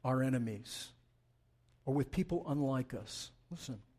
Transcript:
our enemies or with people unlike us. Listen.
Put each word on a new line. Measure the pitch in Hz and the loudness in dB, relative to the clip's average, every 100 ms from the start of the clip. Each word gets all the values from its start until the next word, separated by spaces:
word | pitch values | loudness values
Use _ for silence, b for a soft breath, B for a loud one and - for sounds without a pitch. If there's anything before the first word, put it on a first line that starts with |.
our | 127 131 | 2 4
enemies | 131 131 117 101 - - - - _ _ _ _ _ _ _ _ - | 4 4 2 -4 -8 -10 -12 -16 _ _ _ _ _ _ _ _ 0
or | 139 | 2
with | 139 | 2
people | - 185 170 - | 0 0 0 0
unlike | 143 139 131 123 | 2 2 2 0
us. | 104 107 - - - _ | -6 -8 -10 -10 -14 _
Listen. | 170 - 110 - | -12 -8 -10 -12